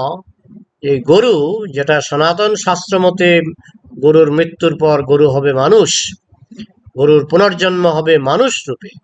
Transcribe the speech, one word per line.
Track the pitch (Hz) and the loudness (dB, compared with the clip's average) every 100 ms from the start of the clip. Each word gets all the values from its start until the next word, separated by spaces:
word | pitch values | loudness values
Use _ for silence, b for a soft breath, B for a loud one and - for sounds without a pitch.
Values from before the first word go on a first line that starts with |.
| 135 180 - _ _ - - _ | -6 -10 -16 _ _ -20 -20 _
এই | 139 139 | -4 -2
গরু, | 123 180 247 170 147 220 208 | 2 2 4 0 -2 -4 -8
যেটা | 135 143 151 | -6 -2 -2
সনাতন | - 147 160 175 214 214 | -2 -2 0 0 -2 -2
শাস্ত্র | - 175 - 190 | -2 -4 -2 0
মতে | 180 180 175 170 160 - b b _ - | 0 0 2 2 0 -8 b b _ -2
গরুর | 143 156 151 | 2 4 4
মৃত্যুর | 151 165 - 165 151 | 2 -4 -2 -4 0
পর | 156 147 | 0 0
গরু | 135 143 147 | 0 2 2
হবে | 135 143 | 2 -2
মানুষ, | 131 147 214 160 - - - _ _ _ - - _ _ 127 | 0 2 4 2 -2 -8 -12 _ _ _ -20 -20 _ _ -2
গরুর | 147 151 131 | 2 2 2
পুনর্জন্ম | 170 202 175 185 180 175 | 0 0 0 -2 0 0
হবে | 156 160 156 | 0 0 0
মানুষ | 135 160 262 - - | 0 0 0 -4 -10
রূপে, | 123 101 - | -12 -14 -20